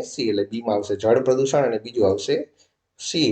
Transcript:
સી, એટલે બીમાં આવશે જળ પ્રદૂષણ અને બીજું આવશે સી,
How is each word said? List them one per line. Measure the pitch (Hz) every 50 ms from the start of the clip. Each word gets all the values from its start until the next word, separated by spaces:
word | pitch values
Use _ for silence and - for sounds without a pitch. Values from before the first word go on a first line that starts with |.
સી, | 240 - - 147 123 110
એટલે | 101 101 101
બીમાં | 101 110 117 117 113 104
આવશે | 104 101 - 104
જળ | 98 - 110 117 131
પ્રદૂષણ | 127 127 127 131 135 135 - 147 135
અને | 120 113 104
બીજું | 107 120 117 120 101
આવશે | 95 98 104 - - 147 165 - - _ _ _ _ _ _ _ _ _ _
સી, | - - - 170 151 117